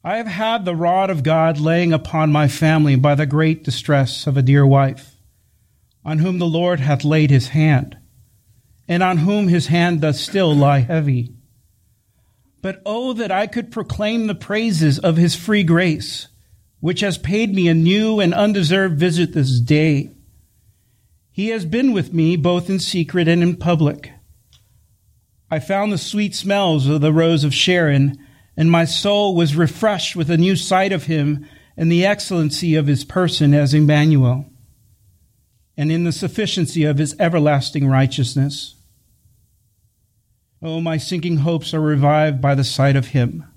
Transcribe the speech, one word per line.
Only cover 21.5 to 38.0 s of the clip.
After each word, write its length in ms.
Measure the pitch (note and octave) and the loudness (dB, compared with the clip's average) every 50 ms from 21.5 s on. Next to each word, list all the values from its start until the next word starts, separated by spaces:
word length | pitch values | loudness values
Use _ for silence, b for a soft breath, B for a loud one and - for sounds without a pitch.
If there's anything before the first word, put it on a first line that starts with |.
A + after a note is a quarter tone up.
has 140 | A3+ A3+ F3+ | -4 -6 -6
been 280 | D#3+ F3 A#3+ C4+ C4+ | -4 -2 0 0 0
with 200 | A3+ F#3+ - - | 0 0 -2 -2
me 220 | - E3 D#3+ D#3+ F3+ | 0 0 2 2 2
both 340 | E3+ C#3 F3 F3+ F3+ F3 G3 | 2 0 0 0 0 -2 -4
in 120 | F#3+ F#3 | -4 -4
secret 480 | - - - F3+ E3 - - F3+ E3+ D#3+ | -4 -4 -2 -4 -4 -2 0 0 2 2
and 120 | E3+ F3 | 2 2
in 140 | E3+ F3 E3+ | 2 0 -2
public. 560 | - - F3 F3 D#3 D#3+ C#3+ - - - - - - _ _ _ _ _ _ _ _ _ _ _ _ _ _ _ _ _ _ _ _ _ _ _ _ _ _ | -2 -2 -2 0 2 2 0 0 -4 -14 -20 -20 -20 _ _ _ _ _ _ _ _ _ _ _ _ _ _ _ _ _ _ _ _ _ _ _ _ _ _
I 120 | E3 D#3 | -6 -6
found 320 | - - G3 G3 G3+ G#3+ | -4 -4 -2 -2 -2 -2
the 40 | G3+ | -2
sweet 380 | E3 - - - G#3 G#3 G3+ - | -4 -6 -6 -4 -4 -4 -4 -6
smells 540 | - - G3 G3+ G3+ G3 F3 D#3+ D3 C3 C#3 | -6 -4 -2 0 0 0 0 0 0 0 0
of 120 | D3+ D3+ | 0 2
the 120 | C#3+ D#3 | 2 2
rose 320 | D3+ D#3+ E3 E3 E3 D3+ C#3+ | 2 2 2 2 2 2 0
of 100 | D3 C3+ | 0 0
Sharon, 640 | - - - F3+ F3 E3 D3+ C#3+ C#3 C#3 C#3+ C#3+ B B B B B B B B | 0 0 2 2 2 2 2 2 2 2 0 -2 B B B B B B B B
and 160 | - D#3+ E3 | 0 2 2
my 140 | E3+ E3+ E3 | 4 2 2
soul 500 | D#3+ - - - G3+ G3+ G#3 G#3 G3 F#3 | 0 -2 -4 -2 0 0 2 0 0 2
was 220 | E3+ E3+ D3 C#3+ | 0 0 0 2
refreshed 580 | D#3+ E3+ D3 - - A3 A3 G#3 F3 - - - | 0 0 0 -2 -2 -2 -2 -2 -2 -6 -8 -6
with 160 | F3 D#3 C#3+ | -6 -2 0
a 60 | E3+ | 2
new 180 | D#3+ E3+ F#3+ G3 | 2 2 2 0
sight 380 | E3+ - - F#3+ F#3 F#3+ G3+ | -2 -2 0 0 0 0 0
of 120 | G3 E3+ C#3 | -2 -4 -4
him 420 | D3+ D#3+ D#3 C#3+ D3 D3+ C#3+ D3 B B B B B B | -4 -2 -2 0 -2 -2 -4 -8 B B B B B B
and 160 | - E3 E3 | -2 0 2
the 140 | E3+ E3+ F#3 | 2 2 2
excellency 680 | G3 G#3 G3+ - - F#3+ E3+ D#3 D3 - - F3+ E3+ D3+ | 2 0 -2 -4 -6 -2 -2 -2 -2 -2 -4 -2 0 0
of 120 | D#3+ D3 | 2 2
his 160 | C#3+ C#3+ - | 0 0 -2
person 520 | - - - F#3 F#3 E3+ - - D#3 C#3+ C#3+ | -2 -4 -2 -2 0 0 0 2 4 4 4
as 180 | D3 C#3+ C3 | 4 4 2
Emmanuel, 720 | C#3+ D3+ D3+ D3 D3+ D3 D3 D#3 D#3 C#3 B2+ A#2+ B2+ C3+ C#3+ - _ _ _ _ _ _ _ _ _ _ _ _ _ _ _ _ _ _ _ _ _ _ _ _ _ | 2 4 4 4 4 4 4 4 4 4 4 2 0 -2 -6 -12 _ _ _ _ _ _ _ _ _ _ _ _ _ _ _ _ _ _ _ _ _ _ _ _ _
and 160 | - C#3+ D3+ | -4 -2 -2
in 140 | D#3+ E3+ F3 | 0 0 -2
the 80 | E3+ | -2
sufficiency 720 | D3+ - G3 F3 - - G#3 - - F#3+ E3 - - E3 D3+ | -4 -4 -6 -6 -4 -4 -4 -4 -2 -2 -4 -2 0 -2 0
of 140 | D3+ D3 C#3 | 0 0 0
his 180 | D#3 C#3+ - - | -2 -4 -2 -2
everlasting 680 | G3+ E3+ E3+ E3 D3 D3+ D3 C#3 - - - D#3 C#3 C3+ | -2 0 2 2 2 2 2 0 -2 -4 -4 -2 0 2
righteousness. 880 | C3+ C3 | 2 2